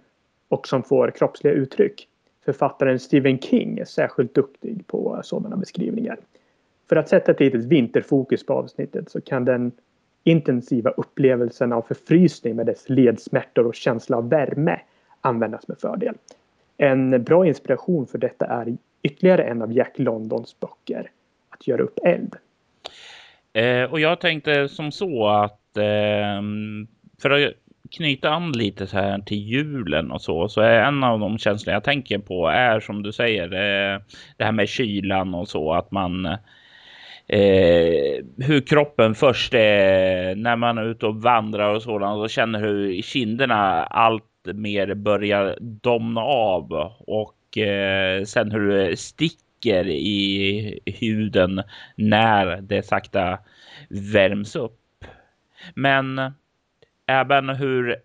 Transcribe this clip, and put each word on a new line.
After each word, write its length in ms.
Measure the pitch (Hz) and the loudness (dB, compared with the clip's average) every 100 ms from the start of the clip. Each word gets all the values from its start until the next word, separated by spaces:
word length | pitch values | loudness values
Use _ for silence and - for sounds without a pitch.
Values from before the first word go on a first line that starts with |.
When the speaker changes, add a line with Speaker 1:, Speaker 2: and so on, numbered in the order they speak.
| _ _ _ _ - | _ _ _ _ -6
Speaker 1:
och 200 | - - | -4 -2
som 160 | 131 | -4
får 280 | - 131 120 | 0 2 2
kroppsliga 420 | - 135 - 147 | 0 -2 -2 -4
uttryck. 540 | 147 131 - 202 - - _ _ _ - | -2 -2 0 0 0 -20 _ _ _ -8
Författaren 540 | 131 139 - 135 127 | -2 -4 0 0 0
Stephen 400 | - 143 131 131 | 2 2 4 0
King 380 | - 247 - - | 0 0 0 -8
är 80 | - | -6
särskilt 480 | - 135 - 123 | -4 -2 -2 0
duktig 540 | 143 131 _ - 185 - | 0 -2 _ -12 -12 -8
på 320 | - - - | -6 -4 -6
sådana 340 | - - 214 - | -8 -8 -6 -8
beskrivningar. 600 | - - - 226 247 - _ _ _ _ _ _ - | -8 -6 -6 -6 -6 -10 _ _ _ _ _ _ 0
För 60 | 156 | 0
att 140 | 151 | 4
sätta 220 | 185 - | 4 4
ett 80 | 151 | 4
litet 260 | 139 117 120 | 4 2 2
vinterfokus 800 | 151 117 123 - 139 127 117 - | 2 4 0 2 0 2 -2 -2
på 80 | |
avsnittet 580 | 131 131 - - - 165 | -4 -4 -8 -8 -8 -8
så 100 | 160 | -10
kan 240 | - 135 123 | -6 -2 0
den 260 | 123 123 - _ _ _ _ | 0 -2 -8 _ _ _ _
intensiva 680 | 165 165 151 123 - 123 107 | 2 2 2 -2 0 0 0
upplevelsen 840 | - - - 131 123 120 - 120 | -2 -8 2 2 4 -2 -2 -2
av 80 | 117 | -2
förfrysning 760 | - - - 165 175 - 117 113 | -4 -10 2 6 6 2 -6 -4
med 100 | 117 | -4
dess 240 | - - | -4 -2
ledsmärtor 800 | 131 123 110 - 131 - 131 117 | 4 4 4 -2 -4 0 0 0
och 80 | - | 0
känsla 420 | 143 113 - 120 | -4 -4 -4 -4
av 120 | 120 | 0
värme 500 | 156 131 139 170 170 _ _ _ _ | 0 0 0 -2 -2 _ _ _ _
användas 460 | 135 113 110 110 - | -4 -2 -2 -6 -12
med 100 | - | -8
fördel. 360 | - 190 233 - _ - _ _ _ - | -6 -4 -6 -6 _ -20 _ _ _ 0
En 460 | 143 131 131 127 | 2 2 2 0
bra 240 | 117 165 180 | 4 4 4
inspiration 600 | 131 - 123 - 170 120 | 0 -2 -4 0 -2 -2
för 100 | - | -4
detta 280 | 123 - - | -6 -4 -6
är 320 | 120 113 123 _ _ | -4 -6 -10 _ _
ytterligare 400 | 135 - 185 180 | -6 2 4 4
en 180 | 117 117 | 2 -4
av 120 | 113 | -2
Jack 200 | 120 117 - | 0 0 -2
Londons 640 | 120 113 110 117 117 - | -2 -2 -4 -6 -8 -12
böcker, 520 | - - - - - _ _ _ _ | -12 -12 -10 -10 -10 _ _ _ _
Att 140 | - - | -12 -4
göra 140 | 123 | -2
upp 180 | - - | -2 0
eld. 320 | 247 - - - _ _ _ _ - - - - - _ _ | 0 0 -4 -12 _ _ _ _ -20 -20 -20 -20 -20 _ _
Speaker 2:
Eh, 380 | 110 120 123 127 | 0 2 2 0
och 80 | 156 | 0
jag 200 | 156 175 | 0 2
tänkte 480 | 175 156 151 147 139 | -2 -2 0 0 0
som 220 | - 151 | -4 -10
så 360 | - 196 123 104 | -6 -6 0 2
att, 500 | 104 104 - _ 104 | 4 2 -4 _ -2
ehm, 1080 | 104 104 104 104 104 101 104 104 107 107 107 _ _ _ | 0 2 0 0 -2 -4 -6 -8 -8 -10 -14 _ _ _
för 80 | 143 | 0
att 240 | 143 139 - _ _ - | 2 0 -4 _ _ -20
knyta 380 | - 156 135 156 | -6 -4 -2 -2
an 220 | 160 170 | -2 -2
lite 360 | 117 104 98 95 | -2 -4 -4 -6
så 100 | 101 | -2
här 220 | 98 101 | -2 -4
till 180 | 101 104 | -6 -8
julen 760 | 104 127 151 135 87 76 67 | -4 -4 -4 -6 -2 -2 -2
och 100 | 69 | -8
så, 280 | - 80 104 | -6 -4 -2
så 120 | 110 | 2
är 180 | 113 117 | 4 6
en 240 | 123 143 | 4 2
av 160 | 127 110 | 0 0
de 180 | 104 110 | -2 -2
känslor 360 | 107 101 - | -2 -2 -2
jag 100 | 101 | -4
tänker 340 | 143 143 - 101 | -2 -4 -4 -6
på 300 | - 90 80 | -6 -2 0
är 320 | 92 123 110 | 2 2 0
som 240 | - 104 | -2 -10
du 80 | 101 | -10
säger, 340 | - 120 104 87 | -2 -2 -2 -4
eh, 480 | 92 101 98 98 98 - - - - | -4 -2 -2 -2 -4 -10 -20 -20 -6
det 60 | |
här 80 | 110 | -2
med 180 | 110 101 | 0 -2
kylan 640 | - 113 101 95 95 92 87 | -2 -4 -2 -2 -2 -2 -6
och 120 | 90 | -6
så, 260 | - 78 | -4 -2
att 180 | 85 - | -2 -2
man, 340 | 98 90 90 90 101 _ _ _ - - - - - - | -4 -4 -4 -6 -8 _ _ _ -20 -20 -20 -20 -20 -2
eh, 960 | 104 98 95 87 85 82 78 71 65 65 69 | 4 6 6 6 6 4 2 0 -4 -8 -6
hur 300 | 131 147 - | 0 0 4
kroppen 480 | 151 147 - 110 107 | 2 2 2 2 4
först, 380 | 143 107 - | 2 2 0
eh, 60 | 123 107 101 95 95 92 92 92 98 | 4 4 6 6 4 4 0 -2 -4
när 200 | 117 117 | -2 0
man 220 | 120 117 | 0 -2
är 80 | 110 | -4
ute 200 | 113 110 | -4 -4
och 160 | 110 | 0
vandrar 540 | 117 117 107 104 104 107 | 2 2 0 -2 0 0
och 80 | |
sådant, 400 | 120 104 98 104 | -4 -4 -4 -4
så 40 | 110 | -4
känner 320 | 131 113 107 | -2 -2 -2
hur 420 | 104 101 101 90 | -2 -2 -2 -4
kinderna 800 | - 135 107 117 131 107 98 82 | -4 -4 -4 -2 0 2 2 0
allt 400 | - 104 113 110 _ _ 90 | -2 2 2 2 _ _ -12
mer 400 | 104 107 101 95 | -8 -4 -2 -2
börjar 640 | 101 104 101 104 101 98 - | -2 0 0 2 0 0 -4
domna 640 | 120 107 123 117 113 113 | -12 -4 -2 0 -2 -4
av 680 | 123 131 107 90 69 80 87 - | -2 0 0 -2 -4 -6 -6 -10
och, 580 | - 107 104 _ _ 110 | -6 -6 -6 _ _ -4
eh, 640 | 104 98 98 98 95 95 | -2 0 0 0 0 -2
sen 280 | 104 120 107 | -2 -2 -2
hur 180 | 110 101 | 0 0
det 300 | 98 92 92 | 2 0 -2
sticker 880 | - - 160 - _ _ 117 92 95 | -10 -4 -4 -4 _ _ 0 0 0
i 920 | 73 95 101 98 98 98 104 107 - - | -2 -2 0 0 0 -2 -2 -6 -10 -12
huden 760 | 98 113 107 107 98 92 95 - - - - | -6 -4 -2 0 2 2 0 -8 -14 -20 -2
när 640 | 107 104 113 101 95 92 | 2 4 4 4 2 -4
det 220 | 98 101 | -4 -4
sakta 560 | - 98 - 98 90 95 _ _ - - - 101 101 | -2 -4 -2 -2 -2 -4 _ _ -20 -20 -14 -12 0
värms 420 | 107 95 101 101 165 | 4 4 2 -6 -8
upp. 500 | 113 _ _ _ - - _ _ _ _ - 127 | -8 _ _ _ -20 -20 _ _ _ _ -18 -4
Men 460 | 139 135 135 131 131 139 _ _ _ _ _ _ - | 0 0 0 -6 -8 -10 _ _ _ _ _ _ 0
även 420 | 131 127 139 135 | 0 2 0 0
hur 460 | 135 139 127 120 - | -4 -2 -2 -2 -6